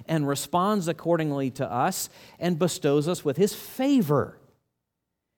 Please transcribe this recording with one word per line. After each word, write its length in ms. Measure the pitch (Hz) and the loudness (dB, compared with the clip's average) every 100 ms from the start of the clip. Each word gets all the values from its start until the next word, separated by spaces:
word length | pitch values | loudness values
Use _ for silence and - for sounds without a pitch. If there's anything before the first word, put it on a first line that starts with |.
| - | -4
and 220 | 160 139 | 0 0
responds 580 | 139 - 175 196 214 170 | -2 -2 0 2 0 -2
accordingly 640 | 156 165 170 156 139 135 | -2 0 0 0 -2 -4
to 160 | 117 127 | -4 -4
us 400 | 120 165 - - - - - | 0 0 -2 -8 -14 -20 -6
and 180 | 175 160 | -2 0
bestows 520 | 175 - 147 147 151 | 0 0 2 2 2
us 160 | 180 | -2
with 120 | 147 135 | -2 2
His 160 | 208 | 0
favor. 840 | - - - 269 277 147 143 87 - _ _ _ _ _ _ _ _ _ | 0 -10 -2 2 4 4 2 0 -6 _ _ _ _ _ _ _ _ _